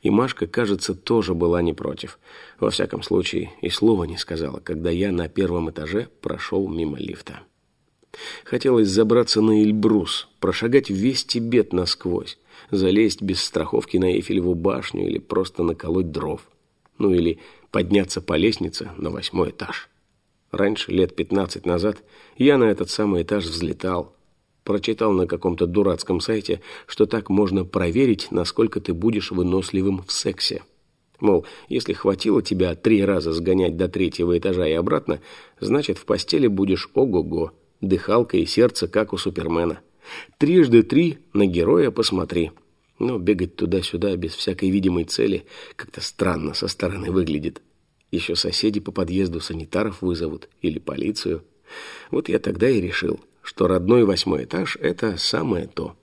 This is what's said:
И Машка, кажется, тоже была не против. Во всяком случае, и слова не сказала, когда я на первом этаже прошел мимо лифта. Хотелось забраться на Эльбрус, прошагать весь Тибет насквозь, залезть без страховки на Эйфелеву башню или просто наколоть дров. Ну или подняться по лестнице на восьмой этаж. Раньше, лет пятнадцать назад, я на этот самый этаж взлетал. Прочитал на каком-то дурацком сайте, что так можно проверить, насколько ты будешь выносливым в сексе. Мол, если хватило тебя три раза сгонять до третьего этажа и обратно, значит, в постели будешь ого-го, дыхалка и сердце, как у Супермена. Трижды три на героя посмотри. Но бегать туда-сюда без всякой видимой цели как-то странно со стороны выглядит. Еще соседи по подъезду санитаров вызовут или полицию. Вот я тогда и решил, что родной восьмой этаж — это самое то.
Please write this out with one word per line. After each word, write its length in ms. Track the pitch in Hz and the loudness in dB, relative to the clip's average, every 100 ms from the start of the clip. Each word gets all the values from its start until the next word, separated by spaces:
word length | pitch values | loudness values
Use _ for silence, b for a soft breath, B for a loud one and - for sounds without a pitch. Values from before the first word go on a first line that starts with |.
И 80 | - | 2
Машка, 340 | 104 127 - 87 | 2 2 -2 -4
кажется, 480 | - 113 98 - | -2 0 0 -2
тоже 400 | 90 - 117 95 | -8 0 0 2
была 300 | 87 85 87 | 0 2 2
не 100 | 85 | 0
против. 460 | 78 - - - - B B B B | -2 -6 -8 -12 -16 B B B B
Во 100 | - | -2
всяком 320 | - 90 98 | 0 -4 -4
случае, 500 | 95 92 90 85 82 - | -2 -2 0 -4 -8 -8
и 80 | 90 | -6
слова 340 | - 110 104 | 0 2 2
не 140 | 85 87 | 0 -6
сказала, 420 | - 82 76 65 | -8 -6 -6 -8
когда 320 | - 80 85 | -8 -4 -2
я 200 | 85 101 | 0 0
на 160 | 87 82 | -2 -4
первом 440 | - 92 85 82 | -2 0 0 -4
этаже 380 | 78 78 98 120 _ | -6 -6 -4 -6 _
прошел 480 | - 78 - 92 95 | -8 -8 -4 -4 -2
мимо 300 | 80 80 67 | -4 -4 -6
лифта. 420 | - - - - - _ _ _ _ _ _ B B B | -10 -12 -16 -18 -20 _ _ _ _ _ _ B B B
Хотелось 460 | - 123 135 123 104 | -6 -2 4 4 4
забраться 520 | 95 110 117 117 110 | 4 6 4 4 4
на 220 | 110 107 | 4 6
Эльбрус, 680 | 107 107 110 107 82 - - _ | 4 4 4 4 2 -6 -8 _
прошагать 500 | 90 92 113 135 135 | -2 0 4 2 2
весь 360 | 95 117 135 - | 0 0 0 -2
Тибет 480 | 120 113 120 101 | -4 2 2 2
насквозь, 640 | 87 90 - 92 90 - - B B B | 0 0 -2 -2 -4 -4 -16 B B B
залезть 500 | 101 95 98 110 - | 2 4 6 4 2
без 200 | 98 90 | -4 -2
страховки 560 | - - 78 - - 92 | -2 -4 0 -2 0 0
на 160 | 90 | 2
Эйфелеву 400 | 95 - 95 87 87 | 0 0 0 0 0
башню 520 | 90 - - - 50 | 0 -2 -6 -4 -4
или 120 | - | -4
просто 440 | - - 92 - | -4 -2 -2 -2
наколоть 480 | 85 80 90 87 87 | -2 -2 -2 -2 -2
дров. 360 | 73 76 76 - _ _ _ _ _ | -4 -6 -8 -10 _ _ _ _ _
Ну 160 | 104 | 2
или 260 | 90 85 82 B B B | 4 2 -2 B B B
подняться 500 | 107 90 101 95 - | -4 2 2 2 -6
по 140 | - 80 | -2 2
лестнице 560 | 101 107 82 - - - | 2 0 -4 -6 -12 -8
на 120 | 80 | -8
восьмой 400 | 82 - - 85 | -6 -6 -2 -2
этаж. 400 | - - - - _ _ _ _ _ _ | -4 -10 -10 -12 _ _ _ _ _ _
Раньше, 400 | - 98 107 - | -2 -2 -2 -2
лет 240 | 90 90 - | 0 0 0
пятнадцать 500 | 85 95 90 90 87 | -2 -2 -2 -4 -2
назад, 380 | 87 101 - _ b b b | 0 0 -4 _ b b b
я 200 | 131 143 | 4 6
на 80 | 117 | 4
этот 240 | 98 87 | 2 -2
самый 340 | - 104 90 | -2 0 0
этаж 220 | 82 104 85 | 0 -2 -2
взлетал. 680 | 82 85 - 92 90 87 _ _ _ _ _ | -4 -6 -4 -4 -4 -6 _ _ _ _ _
Прочитал 480 | - 101 98 110 110 | -4 -2 -2 0 2
на 140 | 95 87 | 2 0
каком-то 400 | 82 92 85 87 | 0 -2 0 0
дурацком 560 | 90 98 85 - 90 | 2 2 0 -2 -4
сайте, 400 | - 110 98 87 B B B | 0 -4 -2 -6 B B B
что 200 | - 107 | 0 2
так 240 | 113 101 | 2 0
можно 360 | 98 101 95 90 | 2 2 0 -2
проверить, 640 | 98 90 92 135 101 - | 0 0 2 2 2 0
насколько 500 | - 85 - 113 101 | -2 -2 0 0 0
ты 140 | - | -4
будешь 380 | 85 113 104 - | -2 0 0 -4
выносливым 720 | 92 90 95 92 98 95 95 | -2 0 0 0 -2 0 -2
в 80 | 90 | -4
сексе. 500 | - - 92 - - - _ _ _ _ _ | -4 -4 -2 -4 -4 -12 _ _ _ _ _
Мол, 260 | 104 90 B B B | 2 2 B B B
если 260 | 127 - | -4 -2
хватило 480 | - 98 98 107 104 | -2 0 0 2 2
тебя 340 | 98 95 90 80 | 2 0 0 0
три 280 | 113 110 | 4 4
раза 300 | 98 95 80 | 4 2 0
сгонять 420 | 82 85 92 90 82 | -2 2 2 2 0
до 140 | 90 | -2
третьего 480 | 92 92 - 87 87 | 0 -2 0 0 2
этажа 300 | 98 90 90 | 0 0 0
и 60 | |
обратно, 460 | 80 90 - - 76 B B B B | 0 0 -2 -2 -6 B B B B
значит, 380 | 101 127 147 90 | 0 0 0 -6
в 80 | - | -2
постели 420 | 104 - 160 127 | -2 0 2 2
будешь 420 | 98 98 90 - | 2 0 0 0
ого-го, 600 | - 131 90 80 82 80 _ _ _ | 0 2 2 0 -4 -6 _ _ _
дыхалка 540 | 98 98 - 110 117 92 | 0 0 2 0 2 0
и 80 | - | 0
сердце, 420 | - 117 - 87 | 4 2 2 -2
как 260 | 101 107 | -2 -2
у 40 | 92 | -4
Супермена. 640 | 98 87 82 82 85 82 _ _ B B B _ | -4 -6 -2 0 0 -4 _ _ B B B _
Трижды 460 | 143 180 143 117 | 4 6 8 8
три 360 | 110 131 170 147 _ | 6 4 2 -2 _
на 120 | 101 98 | 2 2
героя 460 | 85 85 85 139 | 4 4 4 4
посмотри. 600 | 104 110 92 82 87 82 - _ _ _ _ | 2 0 0 -2 -2 -2 -6 _ _ _ _
Но 180 | 117 120 | -2 0
бегать 380 | 90 98 90 - | 2 2 0 -4
туда-сюда 600 | 87 92 90 87 101 90 | -2 -2 -2 -4 -2 -2
без 180 | 87 | -6
всякой 360 | - - 92 95 | -6 -6 -2 0
видимой 340 | 98 95 87 | 2 2 0
цели 420 | 78 - 107 90 - B B B | -2 0 0 0 -6 B B B
как-то 260 | - - | -16 -12
странно 520 | - - 90 85 78 | -12 -2 -2 -2 -4
со 140 | - - | -4 -6
стороны 440 | - 90 98 95 | -4 -4 -4 -2
выглядит. 500 | 92 82 73 78 - _ _ _ _ _ | 0 0 -2 -4 -10 _ _ _ _ _
Еще 240 | 87 - 87 | -6 -4 -4
соседи 440 | - - 107 104 | -2 0 0 -2
по 120 | 92 | -6
подъезду 480 | 98 87 92 95 85 | -4 -2 0 -2 -2
санитаров 600 | - 82 80 - 107 95 | -8 -8 -4 -4 -4 -2
вызовут 460 | 92 85 82 76 - _ | -4 -2 -4 -8 -14 _
или 180 | 87 78 | -4 -4
полицию. 640 | - 69 - 104 - 82 - _ B B B B B | -8 -6 -4 -4 -4 -6 -8 _ B B B B B
Вот 180 | 131 - | -4 0
я 100 | - | -2
тогда 300 | - 92 117 | -2 0 2
и 100 | 120 | 2
решил, 400 | 90 - 82 - - _ | 0 -4 -4 -6 -10 _
что 260 | - - 90 | -20 -2 2
родной 380 | 92 87 120 107 | 2 4 6 6
восьмой 380 | 92 95 78 | 2 0 -2
этаж — 340 | 60 85 165 - | -2 -4 -4 -4
это 360 | - 87 113 90 | -4 -2 -4 -2
самое 500 | - - 123 90 76 | -2 -2 -2 -2 -4
то. 300 | - 82 - | -8 -10 -12